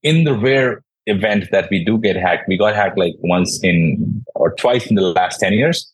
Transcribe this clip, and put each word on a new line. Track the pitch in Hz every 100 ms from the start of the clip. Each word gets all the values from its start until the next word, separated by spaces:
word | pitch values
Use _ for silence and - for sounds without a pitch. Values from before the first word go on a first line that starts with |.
in | 151 160 156
the | 120
rare | 123 135 127 113 _ _ -
event | 101 107 104 90
that | 98 92
we | 98
do | 85 113
get | 107 90
hacked, | 90 87 -
we | 92
got | 104 104
hacked, | 101 95
like, | 90 78
once | 87 90 90 -
in | 92 87 80 67 - 107 - -
or | 82 -
twice | 123 123 -
in | 104
the |
last | 95 85 90 -
ten | 95
years. | 104 147 - -